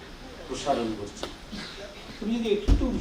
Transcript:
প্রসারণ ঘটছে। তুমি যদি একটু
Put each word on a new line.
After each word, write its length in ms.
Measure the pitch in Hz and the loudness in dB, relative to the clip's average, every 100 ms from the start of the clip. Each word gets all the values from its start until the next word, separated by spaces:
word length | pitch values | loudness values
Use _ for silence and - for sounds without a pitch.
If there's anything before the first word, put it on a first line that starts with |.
| - - - - - | -14 -12 -12 -12 -6
প্রসারণ 460 | 131 143 120 113 107 | -4 2 2 2 -2
ঘটছে। 260 | 101 - - - - 196 - - - - - - | -6 -8 -10 -10 -10 -8 -8 -10 -12 -12 -12 -4
তুমি 140 | 214 | 0
যদি 160 | 233 226 | 2 4
একটু 480 | 208 - - 254 - | 4 6 6 6 2